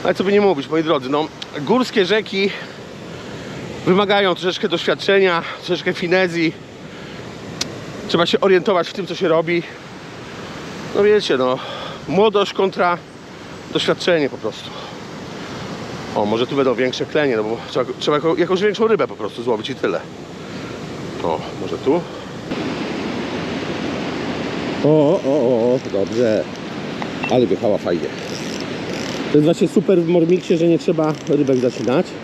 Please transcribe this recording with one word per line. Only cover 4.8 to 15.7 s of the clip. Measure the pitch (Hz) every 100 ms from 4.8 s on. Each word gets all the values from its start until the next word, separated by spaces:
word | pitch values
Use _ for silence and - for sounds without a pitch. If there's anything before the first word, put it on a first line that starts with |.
| - 151 - 196 190 170 175 -
troszeczkę | - 175 180
finezji. | 180 180 180 185 170 160 - - - - - - - - - - - - - - - -
Trzeba | 165 170
się | 220
orientować | 196 185 165 190 -
w |
tym, | - 175
co | 170
się | 180
robi. | 160 165 170 160 - - - - - - - - - - - - -
No |
wiecie, | 208 208 - 139
no, | 127 127 - - - - -
młodość | 156 220 202 196
kontra | - 196 - 180 175 - - - - - - -
doświadczenie | - - 165 - 170 135
po | 107
prostu. | 107 - - - - - - - - - - - -